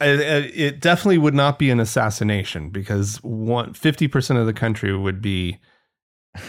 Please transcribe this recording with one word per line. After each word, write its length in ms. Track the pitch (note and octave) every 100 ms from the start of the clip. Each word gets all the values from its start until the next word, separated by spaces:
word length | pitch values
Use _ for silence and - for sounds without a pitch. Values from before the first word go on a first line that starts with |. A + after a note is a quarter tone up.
it, 180 | C#3+ C#3+
it, 380 | D3 D3 C3+ -
it 200 | C#3+ C#3
definitely 380 | E3 F3 G3+ F3
would 140 | D3 C#3
not 220 | C#3+ C#3
be 120 | C#3
an 100 | A#2+
assassination 880 | A2 B2+ A2 - G#2 G2+ F2+ E2 D2+
because 460 | G2 G2 G2+ G2+ G#2+
one, 500 | A#2 A2 A2 A#2+ - -
fifty 340 | D#3 D3 D3+
percent 300 | C#3 - B2
of 40 | A2+
the 80 |
country 400 | G#2+ A2+ G#2+ G2+ G2
would 240 | G2 F#2+
be, 380 | G#2 F#2 F2+ F#2 _ _ _ _ _ _ _ -